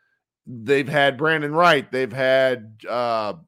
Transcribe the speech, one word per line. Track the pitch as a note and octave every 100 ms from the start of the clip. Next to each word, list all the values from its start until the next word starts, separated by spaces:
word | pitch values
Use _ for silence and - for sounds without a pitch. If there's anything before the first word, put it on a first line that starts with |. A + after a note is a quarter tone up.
| _ _ _ _ -
They've | B2 A2 C#3+ C3+
had | D3 C#3 B2+
Brandon | D#3 D#3+ D3
Wright. | D#3 F3 D3 A2
They've | B2+ B2+
had, | B2+ C3 C3 C3 A#2+ A2 A2 F2+
uh, | A#2 A#2+ A2 G#2 E2+